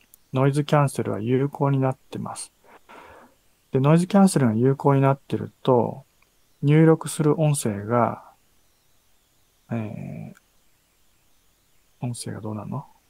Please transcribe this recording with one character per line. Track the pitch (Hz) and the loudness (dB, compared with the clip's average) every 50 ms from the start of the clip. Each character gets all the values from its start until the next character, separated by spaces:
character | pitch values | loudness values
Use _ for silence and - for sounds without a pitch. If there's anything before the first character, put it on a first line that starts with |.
| _ _ _ _ _ _ | _ _ _ _ _ _
ノ | - 131 135 | -2 0 0
イ | 143 135 | 0 0
ズ | 151 147 | -2 -2
キ | - 156 | 2 2
ャ | 147 143 | 2 2
ン | |
セ | 131 - - 107 | 2 -2 -4 -6
ル | 110 | -4
は | 107 101 | -6 -4
有 | 110 120 131 127 139 143 | -2 -2 0 0 -2 -2
効 | - - 143 139 | -4 -2 -2 0
に | 139 135 | 0 0
な | 131 131 | 0 -2
っ | 135 | -4
て | - _ - - | -6 _ -14 -12
ま | - - - - | -10 -10 -10 -12
す。 | - - - _ _ _ _ - - _ - - - - - - - - _ _ _ _ _ _ _ _ _ - | -14 -16 -20 _ _ _ _ -20 -20 _ -20 -20 -20 -20 -20 -20 -20 -20 _ _ _ _ _ _ _ _ _ -2
で、 | 131 | 2
ノ | 135 147 160 | 4 4 4
イ | |
ズ | 170 180 | 4 2
キ | - - | 2 4
ャ | 196 | 4
ン | 196 185 | 6 6
セ | - 151 | 4 2
ル | 131 | 2
が | 113 107 | 2 2
有 | 113 123 135 139 | 2 2 0 0
効 | - - 143 139 | 2 2 2 4
に | 135 | 4
な | 135 135 139 | 4 2 0
っ | |
て | - _ - - | 0 _ -8 -8
る | 104 - - _ _ | -6 -6 -8 _ _
と、 | - 139 127 117 113 110 127 135 - _ _ _ _ _ _ _ _ _ _ _ | 0 0 2 2 2 -2 -6 -10 -16 _ _ _ _ _ _ _ _ _ _ _
入 | 143 143 151 160 160 | 0 2 4 6 6
力 | 160 160 156 - 147 | 6 4 2 0 -6
す | - - | -4 -2
る | 151 147 - | 0 0 0
音 | 165 156 151 143 | 2 0 0 0
声 | 143 - 117 101 101 101 | -2 -4 -6 -6 -6 -4
が、 | 110 120 120 113 - - - - - _ _ _ _ _ _ _ _ _ _ _ _ _ _ _ _ _ _ _ _ _ _ _ _ _ _ _ - | -2 0 0 0 0 -2 -6 -16 -20 _ _ _ _ _ _ _ _ _ _ _ _ _ _ _ _ _ _ _ _ _ _ _ _ _ _ _ -10
え | 117 113 107 - - - 50 - - 55 53 - - | -8 -8 -8 -8 -10 -12 -12 -12 -14 -14 -16 -18 -20
ー、 | _ _ _ _ _ _ _ _ _ _ _ _ _ _ _ _ _ _ _ _ _ _ _ _ _ _ _ _ _ _ _ _ - | _ _ _ _ _ _ _ _ _ _ _ _ _ _ _ _ _ _ _ _ _ _ _ _ _ _ _ _ _ _ _ _ -10
音 | 135 123 117 | -10 -10 -10
声 | - - 113 107 | -10 -10 -12 -12
が | 104 | -10
ど | 107 107 | -10 -10
う | 107 | -10
な | 104 107 | -10 -10
る | - | -10
の？ | 120 143 - - _ _ _ | -12 -12 -12 -16 _ _ _